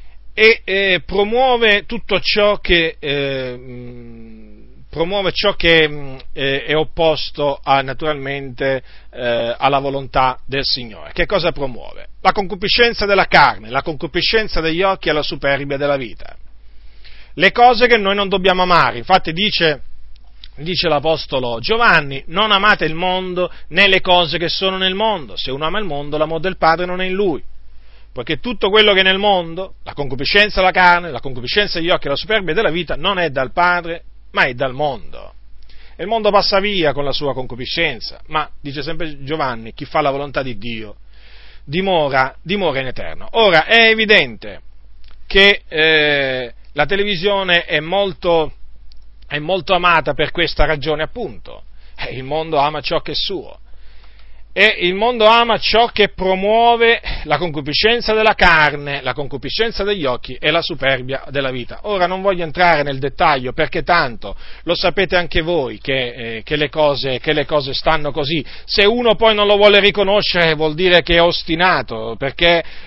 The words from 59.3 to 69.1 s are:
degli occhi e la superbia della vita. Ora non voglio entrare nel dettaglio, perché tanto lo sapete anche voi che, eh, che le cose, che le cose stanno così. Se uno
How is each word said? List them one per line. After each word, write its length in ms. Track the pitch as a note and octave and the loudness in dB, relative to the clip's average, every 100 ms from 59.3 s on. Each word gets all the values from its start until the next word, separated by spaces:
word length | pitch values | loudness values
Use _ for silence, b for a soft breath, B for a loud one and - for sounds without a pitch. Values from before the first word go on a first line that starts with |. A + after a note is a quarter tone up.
| C3+ C3 - A3+ - | -6 -6 -2 -2 -2
degli 220 | G3+ G#3 C3+ | -4 -2 -2
occhi 300 | A#2+ - B2+ | -2 -6 -4
e 140 | D3+ | 0
la 120 | E3 | 0
superbia 640 | D#3 C3+ C3+ C3 B2+ C3+ - | -2 -2 0 0 -2 -8 -6
della 220 | C#3 C3+ | -4 -4
vita. 280 | B2+ A#2 A2+ | -4 -8 -10
Ora 240 | G#3 G3 F3 | -4 0 0
non 140 | F#3 | 0
voglio 220 | G3 F3+ | -2 -2
entrare 380 | E3 F3 F3 D#3 | -2 -2 0 0
nel 160 | C#3+ C3+ | 0 -2
dettaglio, 520 | C3+ - F3 C#3+ B2+ | -4 0 2 2 -2
perché 320 | C#3 D3+ F3 | -2 -2 -2
tanto 520 | D3 F3 C#3 A2 G#2 F#2+ B B | 2 2 2 -4 -10 -10 B B
lo 100 | - F3 | -4 0
sapete 420 | F#3 G3 F#3 F3+ | 0 0 0 0
anche 240 | E3+ F3 | 0 -2
voi 380 | D#3+ F3 B2 G#2 | 0 0 -2 -4
che, 580 | - C3 B2 B2+ A#2 A2+ | -4 -2 -2 -6 -10 -10
eh, 60 | |
che 120 | G#2+ D3 | -4 -2
le 140 | D3 | -2
cose, 500 | D#3 D3+ C#3 C3+ B2 | 2 2 2 -2 -2
che 140 | D#3+ | 0
le 120 | D3+ C#3 | 0 0
cose 280 | D3+ C3+ | 0 -2
stanno 380 | B2+ - D#3 D3+ | -2 2 2 0
così. 340 | C#3 C#3 D#3+ A#2+ B | -4 -2 -4 -4 B
Se 220 | B - G3+ | B 2 4
uno 300 | A#3+ A#3+ | 4 2